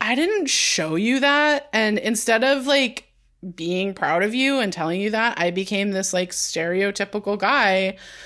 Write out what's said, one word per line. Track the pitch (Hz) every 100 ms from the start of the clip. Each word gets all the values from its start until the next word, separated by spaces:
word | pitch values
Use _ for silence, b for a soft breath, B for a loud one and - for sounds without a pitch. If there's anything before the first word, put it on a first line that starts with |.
"I | 214 247
didn't | 339 427 285
show | - - - 160 160
you | 220 262
that. | 277 285 302 294 -
And | 220 214 208
instead | 214 226 - 226
of, | 254 277 262
like, | 277 254 - - _ _ _ 185 175
being | 165 185 196
proud | 190 151 165
of | 208 240
you | 269 277
and | 214
telling | 175 160 180
you | 202
that, | 220 233 -
I | 175
became | 175 190 202 202
this, | 190 190
like, | 180 180
stereotypical | - - - 165 180 202 196 202 214 202 202
guy | 196 277 214 190 190 196 B B